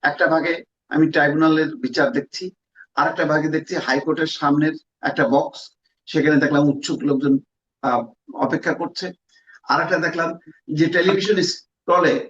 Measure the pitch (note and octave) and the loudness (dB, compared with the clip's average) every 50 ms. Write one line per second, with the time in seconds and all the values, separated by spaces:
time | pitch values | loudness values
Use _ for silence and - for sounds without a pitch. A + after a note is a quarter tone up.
0 | - D3 D3 - F3+ D#3+ D#3+ D#3+ - F3 E3 - - _ _ _ _ _ - D3+ | -2 -2 0 0 0 2 2 0 0 -2 -4 -4 -6 _ _ _ _ _ 2 2
1 | D#3+ D3+ D#3 E3 D3 D3 D3 D#3 D#3+ D#3+ D#3 D#3 D#3 D3 - - B2+ B2+ - D#3+ | 2 2 4 2 0 2 2 2 2 4 4 2 0 -2 -4 -6 -8 -4 0 0
2 | D3 B2+ A#2+ C#3 - - - - F#3 F#3 - _ _ _ _ _ - _ _ - | 0 0 0 -2 -6 -6 -12 -12 -12 -12 -14 _ _ _ _ _ -20 _ _ -2
3 | C#3+ E3 - F3+ E3 D3+ D3+ D#3 D3 D#3 D3+ D#3 D#3 - F#3 D#3+ C3+ - C3 C#3 | -2 -2 0 -2 -2 0 0 0 0 0 -4 -4 -4 -4 -8 -6 -2 -2 -2 -2
4 | C3+ D#3+ D3+ C3+ D#3+ D#3 - - D#3 C#3+ C#3+ D3+ D3+ D#3 D#3+ - _ _ _ _ | 0 -2 -2 -2 -2 -4 -4 -2 0 2 2 2 2 0 -2 -4 _ _ _ _
5 | - - C#3 - - A#2 B2 C#3 D3 - - - - - _ _ _ _ _ _ | -8 -6 -2 0 0 2 2 2 0 0 -8 -14 -20 -20 _ _ _ _ _ _
6 | _ - - D#3 C#3 D3+ D3+ C#3 D3+ C#3 D3 C#3+ D3 C#3+ C3+ - - - D#3 - | _ -4 -2 0 2 4 4 4 4 2 2 2 2 2 2 0 -4 -6 -6 -4
7 | - C#3+ C#3 C3 C#3 C#3+ C3+ C#3 - _ _ _ _ _ _ _ - C3+ B2 A#2+ | -2 -2 -2 0 2 2 2 2 0 _ _ _ _ _ _ _ -4 -2 -2 -2
8 | A#2 - - _ _ - - - D3+ D3 E3 D#3 - E3+ D#3 - E3+ C#3 - - | -2 -6 -14 _ _ -18 -6 -4 -4 -2 -2 -4 -2 -4 -4 -4 -6 -8 -8 -10
9 | F#3 F#3 F3+ _ _ _ _ _ _ _ - - _ - C3 D3+ E3 E3 F#3 E3+ | -10 -10 -12 _ _ _ _ _ _ _ -20 -20 _ -2 -2 0 0 0 0 0
10 | D#3+ E3 - E3+ E3 E3 E3 - _ - - _ _ - D3+ D3+ E3 D#3+ E3 F3 | 0 -2 -2 -2 -4 -4 -4 -8 _ -20 -20 _ _ -8 0 0 0 2 2 2
11 | F3+ F#3 G3 G3 G3 G3+ G#3+ F#3 D#3+ - - - _ _ _ _ _ - F3 F3 | 4 4 2 2 2 0 2 2 0 -2 -4 -10 _ _ _ _ _ 2 2 4
12 | E3+ D#3 - C4+ - | 4 4 2 0 -2